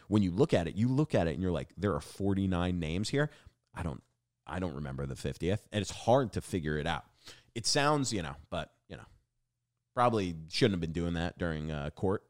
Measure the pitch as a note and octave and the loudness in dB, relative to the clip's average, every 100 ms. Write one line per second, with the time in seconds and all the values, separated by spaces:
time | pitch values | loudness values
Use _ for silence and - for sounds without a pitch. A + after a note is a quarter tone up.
0 | - G#2 F#2 F2 D3+ G2+ E2 F#2+ B2 C3 | 2 4 4 4 4 4 2 0 2 2
1 | D#3 A2+ E2+ D2+ F#2 D#2+ C2+ - G2+ D2+ | 2 2 2 0 0 -2 -4 -2 0 0
2 | - - G2 G2 F#2+ F2+ F2+ F2+ D#2+ F2 | -4 -4 0 2 2 2 0 0 -2 -2
3 | A2 C#3 D3+ - - _ _ - E2 B1+ | -2 0 -2 -4 -20 _ _ -8 -8 -8
4 | - _ _ _ - F2+ F2+ C#2 C#2+ C2+ | -14 _ _ _ -10 -6 -4 -4 -6 -6
5 | C#2 B1+ C#2 C2+ E2 G#2 - G#2+ F#2+ - | -6 -6 -6 -2 -2 -2 -2 -4 -4 -2
6 | - C3 A#2+ F2+ - F#2+ D2+ D2+ D#2 D2+ | 4 4 4 -4 -4 -4 -2 -2 -2 -4
7 | - _ - - _ A2+ - D3 C#3+ D3+ | -6 _ -20 -20 _ -6 0 2 4 2
8 | A#2+ G#2+ D#2 C#2 - E2+ D2+ _ - F2 | 0 -2 -4 -8 -8 -8 -8 _ -16 -16
9 | - - _ _ _ _ _ _ _ B2 | -16 -20 _ _ _ _ _ _ _ 2
10 | B2 A2+ F#2 E2 D#2+ - B2 F#2 E2 E2 | 4 4 0 -4 -6 2 4 4 0 -2
11 | E2+ E2+ E2+ - F2 D#2 D#2 D2 D2 - | -2 0 -2 -2 -2 -2 -4 -6 -6 -2
12 | F#2+ G#2+ | -2 -2